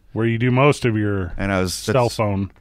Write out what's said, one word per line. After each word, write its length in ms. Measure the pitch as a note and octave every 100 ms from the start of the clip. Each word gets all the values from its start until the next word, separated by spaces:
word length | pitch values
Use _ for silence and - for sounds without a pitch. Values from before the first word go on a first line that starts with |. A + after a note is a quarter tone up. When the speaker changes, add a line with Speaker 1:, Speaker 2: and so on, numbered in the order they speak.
| _ G#2+
Speaker 1:
where 80 | A#2
you 100 | A2+
do 140 | B2
most 340 | B2 C#3+ C#3
of 120 | B2+ G#2+
your 360 | G#2 G2+ F#2 -
Speaker 2:
And 160 | G2
I 80 | F#2+
was, 120 | F#2
Speaker 1:
cell 340 | - - A#2 A#2+
Speaker 2:
that's 100 | -
Speaker 1:
phone. 340 | G#2+ G2 G2 -